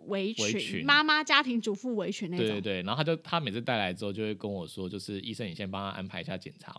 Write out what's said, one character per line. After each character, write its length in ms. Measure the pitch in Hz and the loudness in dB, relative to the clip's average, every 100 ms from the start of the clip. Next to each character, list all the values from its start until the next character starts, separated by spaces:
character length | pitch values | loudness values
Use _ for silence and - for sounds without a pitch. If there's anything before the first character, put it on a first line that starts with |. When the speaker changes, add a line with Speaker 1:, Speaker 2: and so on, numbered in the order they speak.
| - | 0
Speaker 1:
围 260 | 190 196 | -2 0
裙， 140 | - 208 | 0 2
Speaker 2:
就 40 | |
说 40 | |
围 60 | 214 | 2
裙。 260 | - 202 269 | -2 -2 6
Speaker 1:
妈 160 | 285 | 6
妈 220 | 311 302 | 6 4
家 180 | 311 285 | 6 6
庭 180 | 262 240 | 6 2
主 140 | 214 | 0
妇 220 | 202 254 220 | -2 -2 0
围 140 | 175 | -2
裙 200 | - 185 | -2 -4
那 60 | 175 | 0
种。 100 | 110 | 2
Speaker 2:
对， 60 | |
对， 60 | 104 | 2
对， 220 | 101 95 | 0 -2
然 60 | 92 | 0
后 80 | 123 | 0
他 80 | |
就， 120 | 151 165 | 2 0
他 240 | - 170 | 0 -2
每 100 | 135 | 0
次 100 | 107 | -2
带 160 | 120 117 | 0 2
来 140 | 95 | 2
之 120 | 87 | 0
后 80 | 107 | -4
就 100 | 101 | -2
会 120 | 107 | -2
跟 160 | 104 104 | -2 -4
我 160 | 98 80 | -4 -6
说， 220 | - 92 | -6 -6
就 100 | 98 | -6
是 200 | - 98 | -6 -6
：“医 120 | 113 | -6
生， 140 | 104 110 | -6 -6
你 60 | |
先 140 | 82 98 | -6 -4
帮 140 | 98 | -4
他 160 | 98 95 | -4 -6
安 80 | 98 | -6
排 140 | 85 | -6
一 40 | |
下 140 | 82 92 | -6 -6
检 140 | - - | -8 -14
查， 160 | - | -16